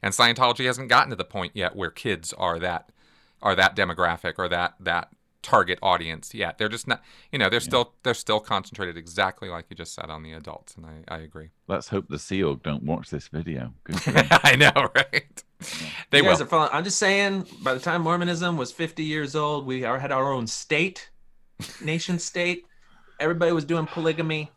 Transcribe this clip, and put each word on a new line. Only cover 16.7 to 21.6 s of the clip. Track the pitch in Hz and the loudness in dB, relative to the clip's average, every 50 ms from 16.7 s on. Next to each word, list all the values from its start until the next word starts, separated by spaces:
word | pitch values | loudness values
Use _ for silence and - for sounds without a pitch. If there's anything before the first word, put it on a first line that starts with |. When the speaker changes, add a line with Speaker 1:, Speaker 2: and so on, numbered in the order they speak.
| - | 2
Speaker 3:
I'm | 147 170 | -2 -2
just | 202 190 - | -2 -2 0
saying, | 214 190 196 196 202 196 196 196 185 - - - | 2 2 4 4 2 2 0 -2 -6 -8 -12 -4
by | - 135 131 | -2 0 0
the | 127 | 0
time | 131 175 165 175 | 0 0 0 0
Mormonism | 165 160 170 175 175 175 175 165 175 180 175 156 | 2 2 2 2 2 0 -2 0 0 0 0 0
was | 127 123 | -2 -4
fifty | - - 165 160 165 - 160 | -4 -6 -6 -6 -4 -6 -4
years | 156 151 156 151 139 139 | -2 -2 -2 -4 -2 -2
old, | 156 151 147 151 147 139 | -2 0 0 -2 -2 -4
we | 131 131 131 127 | -4 -4 -2 0
are, | 113 123 131 | 0 -2 -2
had | 135 139 | 0 0
our | 139 131 135 139 | 0 0 0 0
own | 135 127 117 113 | 0 -2 -4 -4
state, | - - - _ 156 143 131 127 180 - - - - - - - - - - _ _ _ | -6 -10 -4 _ 0 0 0 0 -4 -8 -18 -18 -20 -20 -20 -20 -20 -20 -20 _ _ _